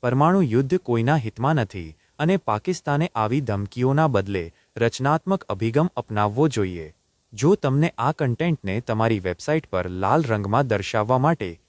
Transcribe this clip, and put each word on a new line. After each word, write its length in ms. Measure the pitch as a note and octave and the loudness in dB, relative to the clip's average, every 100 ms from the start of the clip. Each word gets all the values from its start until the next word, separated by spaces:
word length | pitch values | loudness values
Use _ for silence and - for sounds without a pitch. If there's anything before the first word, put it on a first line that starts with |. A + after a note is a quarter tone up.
પરમાણુ 400 | B2 B2+ D3+ G3 | 0 2 4 4
યુદ્ધ 340 | D#3 A2+ C#3 F3+ | 2 2 2 -2
કોઈના 420 | - A#2 A#2 D3+ A2 | 0 0 2 0 -2
હિતમાં 360 | - C3 D#3 | -4 0 0
નથી 320 | A2 G2 D#2+ D#2 _ - | -2 -6 -12 -14 _ -4
અને 160 | D#3 F#3+ | 0 0
પાકિસ્તાને 720 | - G#2+ - F3+ - C#3+ E3 | 0 -2 -2 -6 -2 -2 0
આવી 340 | A#2 G#2+ C3+ | -2 0 0
ધમકીઓના 680 | B2 G2+ G2+ - B2+ C#3 D#3 | -2 -4 -4 -2 0 2 2
બદલે 360 | A2 F#2+ G2 E2 _ _ - | 2 0 -4 -6 _ _ -2
રચનાત્મક 680 | A#2 - C3+ D#3+ - F#3+ - | -2 0 0 0 0 -4 -2
અભિગમ 420 | G2 A2 B2+ F3 - | -4 0 2 0 -2
અપનાવવો 520 | - G#2+ G#2 G#2+ D3+ | -4 0 0 2 0
જોઈએ. 400 | A#2 F#2+ F2 D#2 - _ _ _ | 0 -2 -4 -12 -16 _ _ _
જો 200 | G#2+ C#3 G#3 | -2 2 2
તમને 380 | C#3 C3+ E3 - | 2 2 0 0
આ 140 | B2 | -2
કન્ટેન્ટને 640 | D#3 C#3 A#2+ E3+ D#3 G2 G2+ | 0 -2 0 0 -2 -2 -4
તમારી 380 | - A2 A2+ A2 | -2 0 2 2
વેબસાઇટ 500 | F#2 F2 - D#3 - | -2 -4 -2 -2 -2
પર 160 | F#2 F2+ F#2 | -4 -4 -2
લાલ 260 | F#2+ C#3+ C#3 | 0 2 2
રંગમાં 380 | G#2+ G2 A#2 C#3 | -2 0 0 2
દર્શાવવા 480 | G#2 G2 A2+ G#2+ B2+ C#3+ | -2 0 -2 0 2 2
માટે 220 | E3 G2 E2 | 0 -4 -10